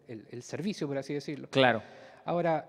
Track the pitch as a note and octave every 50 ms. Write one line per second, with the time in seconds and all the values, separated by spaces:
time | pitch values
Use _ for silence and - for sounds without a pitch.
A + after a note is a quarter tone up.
0 | _ - A#2 G#2+ - - - B2 - - - B2 D#3+ G#3+ F#3 - E3 C#3+ C#3 C3+
1 | C3 - D3 C#3+ - - D3 C3 C3 - - C#3 C3 B2 A2+ G#2+ - - - -
2 | - - - - - - E3 F3 E3+ E3+ D#3+ D3+ -